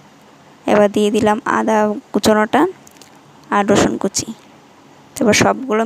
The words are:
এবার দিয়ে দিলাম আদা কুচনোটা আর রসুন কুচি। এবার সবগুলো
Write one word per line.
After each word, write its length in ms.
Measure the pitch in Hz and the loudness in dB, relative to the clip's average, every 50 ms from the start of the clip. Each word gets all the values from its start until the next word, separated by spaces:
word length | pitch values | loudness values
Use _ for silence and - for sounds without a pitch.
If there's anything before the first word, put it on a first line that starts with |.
| - - - - - - - - - - - _ - | -20 -20 -20 -20 -20 -20 -20 -20 -20 -20 -20 _ -4
এবার 220 | - 214 208 208 196 202 | 0 2 2 2 2 2
দিয়ে 140 | 208 214 208 | 0 0 0
দিলাম 260 | 214 208 214 208 208 220 - - - 220 | 0 0 0 0 0 0 -2 -2 -2 0
আদা 200 | 220 226 220 214 214 214 208 269 - _ | 0 0 0 0 0 -2 -2 -6 -10 _
কুচনোটা 480 | - 214 - 220 214 214 214 214 - 254 330 381 359 - - - - - - - - - - - - - - - | -6 -2 0 2 2 2 2 2 2 0 0 0 -2 -10 -20 -20 -20 -20 -20 -20 -20 -20 -20 -20 -20 -20 -10 -4
আর 120 | 214 202 202 214 | -2 0 2 2
রসুন 240 | 202 - - - 226 - | 2 2 2 0 -2 -4
কুচি। 260 | - 196 - - - - 226 - - - - - - - _ _ - - - - - - - | -6 -6 -6 -6 -10 -10 -14 -18 -20 -20 -20 -20 -20 -20 _ _ -20 -20 -20 -20 -20 -18 -8
এবার 200 | - - 214 208 - - | -2 0 0 2 2 2
সবগুলো 380 | 196 202 220 262 254 214 220 226 | 0 0 -2 -4 -4 -2 -2 -2